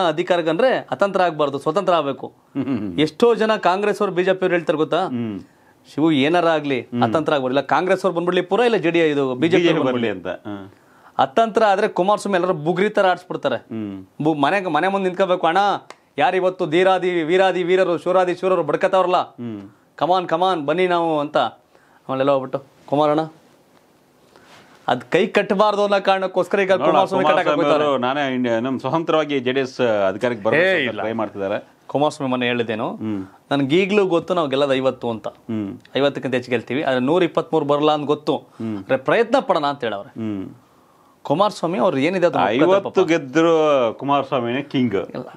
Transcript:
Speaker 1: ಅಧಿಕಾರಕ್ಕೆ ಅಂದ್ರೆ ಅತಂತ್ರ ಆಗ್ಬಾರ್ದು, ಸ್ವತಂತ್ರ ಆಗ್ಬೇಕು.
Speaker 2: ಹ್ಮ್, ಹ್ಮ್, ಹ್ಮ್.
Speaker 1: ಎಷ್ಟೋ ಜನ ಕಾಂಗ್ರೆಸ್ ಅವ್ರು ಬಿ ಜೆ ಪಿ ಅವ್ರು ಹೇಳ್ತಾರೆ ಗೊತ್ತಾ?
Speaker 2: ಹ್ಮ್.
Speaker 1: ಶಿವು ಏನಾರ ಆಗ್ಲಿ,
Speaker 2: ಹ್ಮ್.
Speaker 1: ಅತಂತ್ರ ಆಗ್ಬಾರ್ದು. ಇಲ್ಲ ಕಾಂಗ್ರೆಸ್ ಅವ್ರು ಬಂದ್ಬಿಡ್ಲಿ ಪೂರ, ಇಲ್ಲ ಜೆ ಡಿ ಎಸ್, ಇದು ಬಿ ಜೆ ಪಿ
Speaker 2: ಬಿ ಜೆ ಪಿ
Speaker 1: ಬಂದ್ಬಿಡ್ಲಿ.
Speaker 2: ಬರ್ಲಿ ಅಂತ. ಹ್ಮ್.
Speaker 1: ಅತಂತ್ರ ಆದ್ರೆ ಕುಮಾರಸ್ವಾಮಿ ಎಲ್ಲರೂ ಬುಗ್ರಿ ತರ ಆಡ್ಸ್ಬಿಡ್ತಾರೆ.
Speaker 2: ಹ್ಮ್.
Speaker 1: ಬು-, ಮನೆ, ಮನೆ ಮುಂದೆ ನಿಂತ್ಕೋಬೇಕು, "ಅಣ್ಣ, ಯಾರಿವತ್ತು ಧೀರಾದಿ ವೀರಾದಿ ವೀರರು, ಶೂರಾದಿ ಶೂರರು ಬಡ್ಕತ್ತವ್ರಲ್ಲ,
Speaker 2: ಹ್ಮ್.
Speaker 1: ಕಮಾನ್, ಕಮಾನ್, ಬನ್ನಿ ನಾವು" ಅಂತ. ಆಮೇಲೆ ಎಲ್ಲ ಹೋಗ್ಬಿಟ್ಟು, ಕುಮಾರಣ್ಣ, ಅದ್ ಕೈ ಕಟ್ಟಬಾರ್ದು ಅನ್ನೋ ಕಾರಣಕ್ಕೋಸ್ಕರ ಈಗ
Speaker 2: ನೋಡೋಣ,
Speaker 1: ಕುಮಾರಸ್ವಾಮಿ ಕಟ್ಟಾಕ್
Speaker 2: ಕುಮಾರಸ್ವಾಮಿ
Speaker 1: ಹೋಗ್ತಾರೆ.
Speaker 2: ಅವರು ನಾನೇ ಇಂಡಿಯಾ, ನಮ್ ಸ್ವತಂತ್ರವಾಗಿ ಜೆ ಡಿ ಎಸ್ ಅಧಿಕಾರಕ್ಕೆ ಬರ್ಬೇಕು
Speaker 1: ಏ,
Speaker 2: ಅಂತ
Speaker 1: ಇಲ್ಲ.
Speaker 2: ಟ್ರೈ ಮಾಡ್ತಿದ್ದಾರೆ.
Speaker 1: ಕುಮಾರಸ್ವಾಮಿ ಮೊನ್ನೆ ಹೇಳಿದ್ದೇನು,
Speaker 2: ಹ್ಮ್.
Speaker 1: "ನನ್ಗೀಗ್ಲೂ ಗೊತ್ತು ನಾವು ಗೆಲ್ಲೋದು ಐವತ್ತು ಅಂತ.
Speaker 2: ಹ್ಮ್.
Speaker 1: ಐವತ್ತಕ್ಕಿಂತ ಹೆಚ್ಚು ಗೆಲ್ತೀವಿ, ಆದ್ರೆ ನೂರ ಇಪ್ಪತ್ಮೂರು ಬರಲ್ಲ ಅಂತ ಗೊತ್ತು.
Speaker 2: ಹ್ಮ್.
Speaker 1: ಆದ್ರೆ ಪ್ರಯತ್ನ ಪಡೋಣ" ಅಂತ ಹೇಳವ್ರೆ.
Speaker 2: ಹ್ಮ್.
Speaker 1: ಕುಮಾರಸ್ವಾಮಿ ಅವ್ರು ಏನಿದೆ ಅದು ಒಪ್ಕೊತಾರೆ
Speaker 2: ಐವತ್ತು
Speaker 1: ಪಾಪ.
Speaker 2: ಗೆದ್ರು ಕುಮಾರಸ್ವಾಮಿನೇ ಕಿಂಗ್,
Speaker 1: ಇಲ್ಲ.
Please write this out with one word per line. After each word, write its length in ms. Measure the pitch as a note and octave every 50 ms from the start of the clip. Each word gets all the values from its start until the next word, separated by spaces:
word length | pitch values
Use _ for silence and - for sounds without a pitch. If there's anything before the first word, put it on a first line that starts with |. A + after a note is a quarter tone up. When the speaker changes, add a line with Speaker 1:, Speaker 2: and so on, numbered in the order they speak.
| F#3
Speaker 1:
ಅಧಿಕಾರಕ್ಕೆ 420 | E3 D3+ E3 F3+ F#3 F3+ E3+ D#3+ D#3+
ಅಂದ್ರೆ 380 | D#3+ F3+ C4 C4 G3+ C#3+ - -
ಅತಂತ್ರ 300 | - - G3+ G3 F#3 F#3
ಆಗ್ಬಾರ್ದು, 380 | F3+ E3+ D#3 D3+ D3+ C#3+ C3+ C3+
ಸ್ವತಂತ್ರ 340 | - D#3+ D#3 G3+ F#3 F#3 F3
ಆಗ್ಬೇಕು. 340 | D#3+ C#3+ C#3 B2 - -
Speaker 2:
ಹ್ಮ್, 380 | B2+ - _ _ _ - C#3 B2
ಹ್ಮ್, 120 | C3+ C3
ಹ್ಮ್. 220 | G2+ G#2+ F#2+ E2+ B2+
Speaker 1:
ಎಷ್ಟೋ 360 | D#3 D3+ - - A#3+ A#3+ A3+
ಜನ 200 | F#3 A3 A3 G#3+
ಕಾಂಗ್ರೆಸ್ 460 | G3 - F3 F#3 G3 G#3 G#3 G3+ G#3
ಅವ್ರು 140 | G#3 F#3+ E3
ಬಿ 80 | F3 F#3
ಜೆ 100 | F#3+ F#3
ಪಿ 120 | F#3 F#3
ಅವ್ರು 80 | E3+ F3
ಹೇಳ್ತಾರೆ 220 | E3+ D#3+ - D#3+
ಗೊತ್ತಾ? 280 | C#3+ D#3 C3+ D3 E3+ F#3+
Speaker 2:
ಹ್ಮ್. 340 | D#3+ B2+ A#2 A#2+ A2 G2+ F#2 F2 - _ _ _ _ _ _ _ - -
Speaker 1:
ಶಿವು 160 | C3+ D#3 E3
ಏನಾರ 360 | D#3 C3+ C3+ D#3 F3 F3 E3
ಆಗ್ಲಿ, 340 | E3 D#3+ D3+ D3 C#3+ C3 A#2+
Speaker 2:
ಹ್ಮ್. 220 | - - A#2+ B2 A#2+
Speaker 1:
ಅತಂತ್ರ 300 | A2 G#2+ D#3+ D3+ D#3+ D#3
ಆಗ್ಬಾರ್ದು. 140 | C#3 B2+
ಇಲ್ಲ 140 | B2+ C3 C#3
ಕಾಂಗ್ರೆಸ್ 440 | C3+ - C#3 D3+ F3+ F#3 F#3+ F#3 -
ಅವ್ರು 100 | F#3+ E3+
ಬಂದ್ಬಿಡ್ಲಿ 260 | E3+ F3 F3 F3+ F#3
ಪೂರ, 180 | F3+ F3+ F#3+ G#3+
ಇಲ್ಲ 180 | B3 A#3+ A3
ಜೆ 140 | F3+ D3 E3+
ಡಿ 80 | E3 E3+
ಎಸ್, 120 | E3 D3+
ಇದು 240 | D3 C#3+ C#3 C3 B2+
ಬಿ 140 | B2+ D3+ E3+
ಜೆ 80 | F3+
ಪಿ 60 | F3+ E3+
Speaker 2:
ಬಿ 40 |
ಜೆ 60 | E3 D#3+
ಪಿ 60 | D#3
Speaker 1:
ಬಂದ್ಬಿಡ್ಲಿ. 320 | C#3+ C3 B2+ A#2+ A#2 G#2+
Speaker 2:
ಬರ್ಲಿ 180 | G2 F#2 F2 F#2
ಅಂತ. 180 | F2 - -
ಹ್ಮ್. 220 | G#2+ G2+ G2 F#2+ G2+ - _ _ _ _ _ - - -
Speaker 1:
ಅತಂತ್ರ 460 | - C3 C3 - A#3 A3+ A3 F#3 A3+ A3
ಆದ್ರೆ 240 | G#3 F#3+ F#3+ A3
ಕುಮಾರಸ್ವಾಮಿ 480 | F#3+ - F3+ F3+ G3+ G#3 G3+ - G3+ G3
ಎಲ್ಲರೂ 180 | F3 F3 F3+ F3
ಬುಗ್ರಿ 360 | D3+ D3 E3 F3 F3 G#3 G#3+
ತರ 180 | G#3+ G#3 G3
ಆಡ್ಸ್ಬಿಡ್ತಾರೆ. 480 | F#3 F3+ F3 - - E3 D3+ - C3+ A#2+
Speaker 2:
ಹ್ಮ್. 500 | A2 - - A#2 A2 G#2+ G2+ G2 F#2+ F#2+ - _ -
Speaker 1:
ಬು-, 200 | C#3+ D#3 D#3+ D3
ಮನೆ, 200 | C#3 D3 F#3 G3+
ಮನೆ 260 | F#3 F3+ D3+ D3+ F3
ಮುಂದೆ 160 | F#3+ G3 G3 F#3+
ನಿಂತ್ಕೋಬೇಕು, 440 | F3+ - F#3+ F#3+ F3+ F#3 F3+ F3+
"ಅಣ್ಣ, 100 | D#3+ E3 G3 G3+ G3+ E3+ C3+ - - - _ _ _ _
ಯಾರಿವತ್ತು 480 | C3+ D3 F3+ F#3 F#3 F#3 F#3 F3+ - F3+
ಧೀರಾದಿ 580 | D#3 D3+ F3+ F#3 F#3+ F#3+ F3+ F3 F#3 F3+ E3+ D#3
ವೀರಾದಿ 400 | D3+ F3+ F#3 F#3+ F#3 E3+ F#3 F3
ವೀರರು, 340 | E3+ F#3 F#3 F#3 E3+ E3+
ಶೂರಾದಿ 380 | D3 - F3+ F3+ F#3 F#3 F3+ F3
ಶೂರರು 280 | F3 F#3 F#3+ F#3 E3+ D#3+
ಬಡ್ಕತ್ತವ್ರಲ್ಲ, 540 | C#3+ D#3+ D3+ E3+ F3+ F#3 F#3+ F3+ F3 F3+
Speaker 2:
ಹ್ಮ್. 520 | D#3+ B2+ - - - A#2+ A#2 G#2+ G2+ G2 G2+ - _ _ _ _
Speaker 1:
ಕಮಾನ್, 320 | - D3 E3 F#3 F#3 F3+
ಕಮಾನ್, 380 | - E3 E3 F#3 F#3+ F#3 E3 C#3
ಬನ್ನಿ 220 | C#3+ D#3 F3+ F#3
ನಾವು" 320 | F3+ F3 E3+ E3+ E3 D#3 D3
ಅಂತ. 180 | C#3+ D3+ -
ಆಮೇಲೆ 840 | D3+ B2 G#2+ - - _ _ _ _ _ _ _ _ _ - C3+ C3+
ಎಲ್ಲ 120 | C3+ C#3+
ಹೋಗ್ಬಿಟ್ಟು, 320 | C#3+ C3+ C3 C3 C3+ C#3 - - _ _ _
ಕುಮಾರಣ್ಣ, 360 | - C#3 D3 D3+ D3 D3 D#3+ D#3+ D#3 - _ _ _ _ _ _ _ _ _ _ _ _ _ _ _ _ _ _ _ _ - _ - - - - - - - -
ಅದ್ 140 | - B2+ B2+
ಕೈ 260 | - - - E3 G#3
ಕಟ್ಟಬಾರ್ದು 560 | F#3+ - G#3 G3 G3+ G#3 F#3+ G#3+ G#3+ G3+ G3 G#3
ಅನ್ನೋ 200 | G3+ G3+ G3 F#3+
ಕಾರಣಕ್ಕೋಸ್ಕರ 560 | G3+ F#3+ F#3+ F#3+ F#3 - F#3 F3 - - G3+
ಈಗ 120 | F#3+ F#3
Speaker 2:
ನೋಡೋಣ, 160 | F#3+ F3 -
Speaker 1:
ಕುಮಾರಸ್ವಾಮಿ 380 | D#3+ D#3+ - F#3+ F3+ F#3+ F#3+ F#3+
ಕಟ್ಟಾಕ್ 180 | D#3 - F3+ E3+
Speaker 2:
ಕುಮಾರಸ್ವಾಮಿ 260 | - - - D#3+ C#3+
Speaker 1:
ಹೋಗ್ತಾರೆ. 200 | D3+ D3 D3+ D3
Speaker 2:
ಅವರು 120 | C3+ B2
ನಾನೇ 320 | B2 B2+ C#3 D3 C#3+ C3+ B2+
ಇಂಡಿಯಾ, 260 | B2+ B2 A#2+ A#2 A2+
ನಮ್ 200 | A#2+ C3+ C3 A2+
ಸ್ವತಂತ್ರವಾಗಿ 600 | C3 C3 D3+ E3 E3 E3+ D#3+ D#3 D3+ D3 C#3+ C3+
ಜೆ 120 | A#2+ B2+
ಡಿ 80 | B2+ C#3
ಎಸ್ 220 | C3 B2+ - -
ಅಧಿಕಾರಕ್ಕೆ 600 | B2+ A#2 G#2+ G#2 G2 F#2+ F#2+ G#2 B2 A#2+ A#2+ G#2 G2
ಬರ್ಬೇಕು 220 | A2 B2+ D#3 F3+
Speaker 1:
ಏ, 160 | F#3+ F#3+ D#3+
Speaker 2:
ಅಂತ 80 | C3+ A#2
Speaker 1:
ಇಲ್ಲ. 120 | G#2+ G2+
Speaker 2:
ಟ್ರೈ 100 | G2 A2
ಮಾಡ್ತಿದ್ದಾರೆ. 560 | A2+ A2+ G#2+ G2 G2 G2+ G2 G2 G#2 B2+ - - _ _ _
Speaker 1:
ಕುಮಾರಸ್ವಾಮಿ 420 | - - C#3 D3 D3+ C#3+ - C#3 B2+
ಮೊನ್ನೆ 180 | B2+ B2+ B2
ಹೇಳಿದ್ದೇನು, 480 | A#2+ B2 A#2+ A2+ A#2 A2 G#2+ B2+ F3 A3+
Speaker 2:
ಹ್ಮ್. 300 | - A2 A2 G#2 G2 F#2+ G2 - - _ -
Speaker 1:
"ನನ್ಗೀಗ್ಲೂ 540 | C#3+ C#3+ C#3 C3 D3+ F3+ G3+ F#3 G#3 G#3 F#3+
ಗೊತ್ತು 280 | F3+ E3+ E3 D#3+ - F#3
ನಾವು 140 | F3 D#3
ಗೆಲ್ಲೋದು 260 | C3+ B2+ C#3 D3 C#3 C3
ಐವತ್ತು 360 | C3 C3 C3 B2+ - B2+ A#2
ಅಂತ. 180 | A2+ G#2 -
Speaker 2:
ಹ್ಮ್. 520 | - - - _ - A2+ G#2+ G2+ G2 - - - - -
Speaker 1:
ಐವತ್ತಕ್ಕಿಂತ 360 | B2+ C#3 C#3+ C#3 - C3 C3 B2+
ಹೆಚ್ಚು 180 | B2+ B2 A#2+
ಗೆಲ್ತೀವಿ, 320 | B2 A#2 A2 - A#2+ D3 D#3+
ಆದ್ರೆ 160 | C3+ C3 B2+
ನೂರ 240 | B2 C#3 E3+ F3+ F3
ಇಪ್ಪತ್ಮೂರು 420 | D#3+ - E3 D#3+ - D#3+ D#3 D3
ಬರಲ್ಲ 260 | C#3 D3 C#3+ D3+ D3+
ಅಂತ 140 | D3+ D3+ D3
ಗೊತ್ತು. 320 | C3 D3+ D3 - D#3+ C#3
Speaker 2:
ಹ್ಮ್. 400 | - - - - - A2+ A2 G#2+
Speaker 1:
ಆದ್ರೆ 200 | G2 F#2+ - C3
ಪ್ರಯತ್ನ 380 | C3 - D3+ E3 G#3+ A#3 A3+ A#3+ C4
ಪಡೋಣ" 260 | F3+ - F3+ E3 D3
ಅಂತ 180 | C#3+ C#3+ C#3 A#2+
ಹೇಳವ್ರೆ. 260 | A2 G#2 G2 G2+ -
Speaker 2:
ಹ್ಮ್. 400 | - A#2 A2 G#2+ G#2 F#2+ F#2+ - - - _ _ _ _ _ _ _ _ _ _ _ _ -
Speaker 1:
ಕುಮಾರಸ್ವಾಮಿ 560 | - C#3+ F3 G#3 G#3 - - F#3 E3 F3+ A#3+
ಅವ್ರು 180 | A3+ F#3 D3
ಏನಿದೆ 280 | C3+ C3+ F3 F#3+ F#3 E3+
ಅದು 120 | E3+ -
ಒಪ್ಕೊತಾರೆ 180 | - F2+ G2+ A2+
Speaker 2:
ಐವತ್ತು 360 | C3+ D#3 F3 F#3+ G3+ G3 A#2
Speaker 1:
ಪಾಪ. 160 | - F#3+ F3+
Speaker 2:
ಗೆದ್ರು 840 | D#3 E3 E3 C#3+ B2+ B2 D#3+ E3 E3+ E3 D#3 D#3 D3+ C#3+ C3 A#2+ A2 G#2
ಕುಮಾರಸ್ವಾಮಿನೇ 680 | - B2 C#3 C#3+ C#3 C3 - D3 B2+ A#2 A#2 A#2+ C#3
ಕಿಂಗ್, 340 | C#3+ - - C3+ B2+ A2+ F#2+
Speaker 1:
ಇಲ್ಲ. 300 | F#2 - - - - - - -